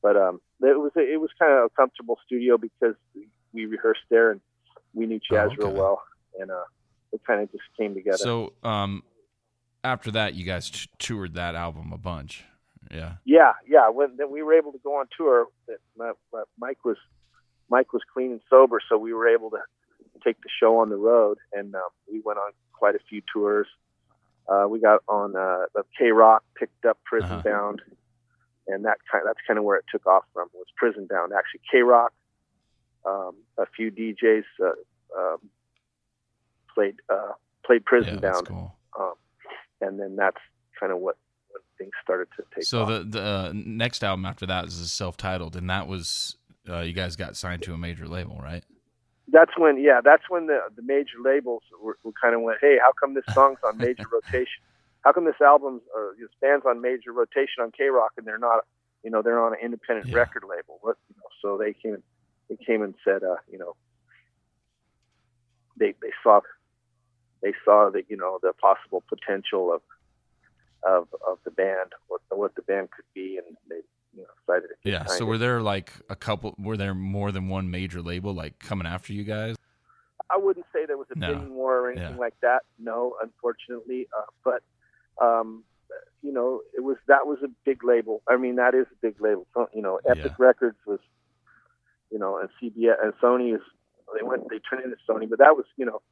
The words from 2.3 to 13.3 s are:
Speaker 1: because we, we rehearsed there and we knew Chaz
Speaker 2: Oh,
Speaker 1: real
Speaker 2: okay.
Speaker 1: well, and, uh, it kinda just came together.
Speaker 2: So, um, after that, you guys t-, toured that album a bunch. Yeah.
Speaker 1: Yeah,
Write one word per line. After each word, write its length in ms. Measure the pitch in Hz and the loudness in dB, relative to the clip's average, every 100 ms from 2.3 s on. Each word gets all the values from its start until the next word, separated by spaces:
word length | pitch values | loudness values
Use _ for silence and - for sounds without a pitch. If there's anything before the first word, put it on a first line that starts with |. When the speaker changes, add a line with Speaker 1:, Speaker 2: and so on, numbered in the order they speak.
| 123 123 117 | -2 2 2
Speaker 1:
because 380 | 110 _ 117 107 _ | 2 _ -2 -2 _
we, 140 | 98 104 _ _ | -20 -20 _ _
we 140 | 113 110 | -12 -8
rehearsed 400 | 110 113 110 _ | -2 0 -2 _
there 220 | 117 113 | 4 4
and 80 | 101 _ _ _ - _ | 2 _ _ _ -20 _
we 120 | 113 113 | -6 -4
knew 140 | 110 | -6
Chaz 300 | - 107 107 | -2 0 0
Speaker 2:
Oh, 40 | 104 | -2
Speaker 1:
real 100 | 104 | -4
Speaker 2:
okay. 120 | 98 | 0
Speaker 1:
well, 220 | 95 98 - _ _ 95 | 0 0 -6 _ _ -16
and, 100 | 95 | -12
uh, 140 | 92 87 _ _ _ _ | -12 -12 _ _ _ _
it 100 | 110 - | -12 -4
kinda 180 | 104 104 | -2 -2
just 160 | - - - | -10 -18 -8
came 160 | 107 | -6
together. 240 | 98 98 92 | -4 -4 -2
Speaker 2:
So, 360 | 104 117 107 _ | -2 -4 -6 _
um, 400 | 117 107 101 98 _ _ _ _ _ _ _ _ | -6 -4 -4 -6 _ _ _ _ _ _ _ _
after 280 | 131 127 117 | -6 -6 -4
that, 220 | 107 104 | -2 -2
you 120 | 76 90 | -4 -8
guys 240 | 90 - | -8 -8
t-, 200 | - - _ | -12 -16 _
toured 360 | - 110 90 | -8 -8 -8
that 220 | 82 87 82 | -6 -6 -6
album 360 | 85 80 80 | -8 -10 -14
a 60 | 82 | -12
bunch. 480 | 90 82 71 - - _ _ _ - | -10 -10 -12 -18 -20 _ _ _ -16
Yeah. 260 | 80 80 87 | -12 -12 -12
Speaker 1:
Yeah, 280 | - | 6